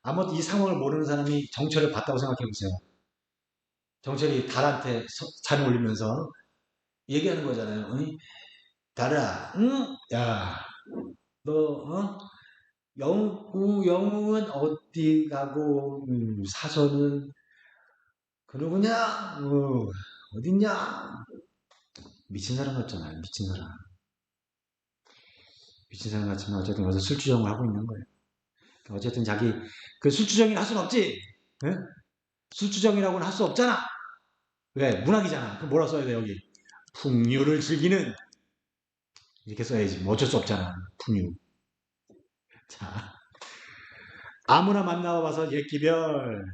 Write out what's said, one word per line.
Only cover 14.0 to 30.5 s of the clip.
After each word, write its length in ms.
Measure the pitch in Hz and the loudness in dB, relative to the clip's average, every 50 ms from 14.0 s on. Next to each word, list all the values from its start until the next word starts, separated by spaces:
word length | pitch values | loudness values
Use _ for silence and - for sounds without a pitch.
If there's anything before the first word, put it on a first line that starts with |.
| 202 208 208 208 208 214 214 220 208 - | 2 2 0 0 0 2 2 0 0 -2
어디 760 | - 139 151 156 156 - _ _ _ 165 156 156 156 156 156 151 | -2 0 0 0 0 -4 _ _ _ 2 4 4 6 4 4 2
가고, 760 | 143 139 139 139 139 151 151 147 143 139 139 139 139 139 139 131 | -2 -4 -4 -2 -2 -2 0 2 2 2 0 -2 -6 -6 -4 -2
음, 360 | 127 120 113 110 110 101 98 | -2 0 0 -2 -2 -4 -4
사서는 880 | 98 - - - 151 156 156 143 143 143 143 143 143 143 143 139 143 139 _ _ _ _ _ _ _ _ _ _ _ _ _ _ _ _ _ _ _ _ _ _ | -6 -6 -6 -6 -2 2 4 4 4 4 4 2 2 2 -2 -6 -8 -16 _ _ _ _ _ _ _ _ _ _ _ _ _ _ _ _ _ _ _ _ _ _
그 120 | _ - 135 | _ -8 -6
누구냐? 800 | 151 165 175 190 208 220 226 226 226 220 214 214 - - - 147 | -4 0 2 4 4 4 4 2 2 0 -2 -4 -8 -8 -8 -6
어, 460 | 143 139 143 143 139 139 131 120 110 98 92 95 98 - - - - _ - | -2 2 2 2 2 2 0 0 0 -2 -6 -8 -12 -14 -18 -20 -20 _ -12
어딨냐?" 880 | 110 123 170 190 196 208 214 185 170 - - - - - - - - - _ - - - _ _ _ _ _ _ _ _ _ _ - - - _ _ _ _ | -6 0 2 4 4 4 4 2 -2 -4 -4 -6 -8 -10 -12 -12 -14 -16 _ -18 -20 -20 _ _ _ _ _ _ _ _ _ _ -20 -20 -20 _ _ _ _
미친 280 | 98 98 92 110 123 | -10 -8 -4 -4 -2
사람 180 | 131 139 143 131 | -2 -2 -2 -2
같잖아요. 460 | 127 113 - - 87 80 76 78 80 | -4 -4 -4 -6 -8 -8 -10 -10 -12
미친 240 | 82 - - - 101 95 | -12 -10 -6 -6 -4 -4
사람. 200 | 92 92 87 80 82 - - - - _ _ _ _ _ _ _ _ _ _ _ _ _ _ _ _ _ _ _ _ _ _ _ _ _ _ _ _ _ _ _ _ - - - _ _ _ _ | -4 -6 -8 -12 -14 -16 -20 -20 -20 _ _ _ _ _ _ _ _ _ _ _ _ _ _ _ _ _ _ _ _ _ _ _ _ _ _ _ _ _ _ _ _ -20 -20 -20 _ _ _ _
미친 220 | 110 95 - 107 | -18 -10 -8 -6
사람 180 | 107 107 104 101 | -4 -2 -2 -2
같지만 320 | 98 98 - 104 101 98 | -4 -4 -4 -4 -4 -2
어쨌든 240 | 92 101 101 - 95 | -2 -2 -2 0 0
여기서 140 | 92 95 98 | 2 2 0
술주정을 520 | 95 - 143 139 - 135 127 117 110 101 | 0 0 -2 0 2 2 4 4 4 2
하고 140 | 107 113 123 | 0 0 0
있는 220 | 113 104 104 113 | 0 0 -2 -4
거예요. 180 | 117 110 101 98 _ _ _ _ _ _ _ _ _ _ _ _ _ _ _ _ - | -4 -8 -10 -12 _ _ _ _ _ _ _ _ _ _ _ _ _ _ _ _ -10
어쨌든 340 | 104 98 - 120 - 123 113 | -10 -4 -4 -4 -2 -2 0
자기 260 | 107 104 104 120 113 107 - - - - - - - - _ | 0 2 2 2 2 2 0 -6 -12 -16 -18 -20 -20 -18 _
그 100 | - 143 | 4 4
술주정이나 500 | 139 208 220 196 - 208 226 214 | 4 4 2 4 6 6 6 6